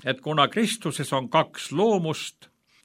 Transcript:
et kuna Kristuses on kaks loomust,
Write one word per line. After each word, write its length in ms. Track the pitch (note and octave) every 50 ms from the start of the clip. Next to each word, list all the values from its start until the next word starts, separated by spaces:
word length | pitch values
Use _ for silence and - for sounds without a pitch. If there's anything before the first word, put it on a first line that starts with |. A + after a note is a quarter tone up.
| -
et 160 | C3 C3 -
kuna 260 | - D3+ D#3 C#3+ C#3+ C3
Kristuses 640 | - G#3 A3+ - - - - D3+ C#3 - C#3+ - C#3+
on 160 | C3+ B2+ A#2+
kaks 420 | - D#3+ D3+ - - - - -
loomust, 760 | C3+ D#3+ G#3 A3+ G#3+ F#3 E3 D#3 C#3+ - - - - _ - - _ _ _ _ _ _ _